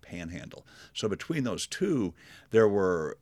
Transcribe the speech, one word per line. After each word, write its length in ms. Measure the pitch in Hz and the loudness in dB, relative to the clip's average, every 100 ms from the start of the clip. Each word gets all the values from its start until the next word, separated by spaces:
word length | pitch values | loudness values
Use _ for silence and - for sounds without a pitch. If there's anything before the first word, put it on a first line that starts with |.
Panhandle. 640 | - 87 82 87 - - - - - | -14 -12 -10 -12 -14 -18 -20 -20 -16
So 160 | - 110 | -4 -4
between 360 | 98 - 160 | -4 -4 -4
those 240 | 123 95 - | -2 -4 -6
two, 460 | - 196 147 92 - - - - | -4 0 0 -2 -4 -20 -20 2
there 180 | 110 110 | 6 6
were, 480 | 101 92 87 76 - | 4 2 2 -2 -8